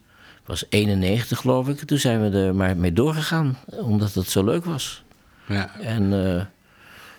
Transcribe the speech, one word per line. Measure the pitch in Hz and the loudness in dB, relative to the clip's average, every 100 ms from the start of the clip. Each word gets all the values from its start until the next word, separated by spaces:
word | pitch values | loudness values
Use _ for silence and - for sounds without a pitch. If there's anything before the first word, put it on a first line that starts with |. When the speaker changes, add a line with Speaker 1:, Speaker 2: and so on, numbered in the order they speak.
| _ _ - - | _ _ -20 -20
Speaker 1:
was | - - - | -10 -8 -2
eenennegentig, | 107 104 98 92 117 113 131 | 2 2 2 2 0 -2 -2
geloof | 127 127 131 | 0 0 0
ik. | 143 | -4
En | 151 | -2
toen | 143 | 0
zijn | 135 113 107 | 2 2 2
we | 98 | 2
er | 95 | 2
maar | 95 92 87 | 2 2 2
mee | 90 | 2
doorgegaan, | 85 147 156 151 165 147 131 - | 2 2 0 -2 0 0 -2 -8
omdat | - 131 104 104 | -8 -2 0 0
het | 95 92 | -2 -2
zo | - | 0
leuk | 196 170 | 2 0
was. | 175 143 - - - _ _ _ - | -2 -6 -8 -12 -20 _ _ _ -6
Speaker 2:
Ja. | 101 95 - | -4 -4 -8
Speaker 1:
En, | 151 113 98 98 95 | -6 0 0 2 0
eh, | 90 95 - _ _ - - - | -2 -4 -10 _ _ -20 -20 -20